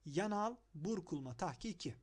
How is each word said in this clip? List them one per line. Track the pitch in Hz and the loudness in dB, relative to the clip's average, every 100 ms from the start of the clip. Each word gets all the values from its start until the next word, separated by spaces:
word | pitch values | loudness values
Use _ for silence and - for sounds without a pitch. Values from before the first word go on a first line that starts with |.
| 156 | 0
yanal | 143 214 208 214 247 - | 2 4 4 2 0 -12
burkulma | 156 170 220 165 151 131 120 | -4 0 0 0 -4 -4 -2
tahkiki. | 180 131 233 175 143 - | -2 -2 -6 -4 -4 -6